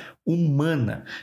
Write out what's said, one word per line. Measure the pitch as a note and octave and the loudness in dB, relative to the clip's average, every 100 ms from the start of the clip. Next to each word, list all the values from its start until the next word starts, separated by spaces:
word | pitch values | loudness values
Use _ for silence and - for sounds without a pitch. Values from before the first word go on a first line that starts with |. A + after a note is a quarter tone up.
| - - - | -12 -8 -2
humana, | E3+ D#3+ C#3 D#3+ D3+ G#2+ G#2 - - | 2 2 2 2 2 0 -4 -10 -16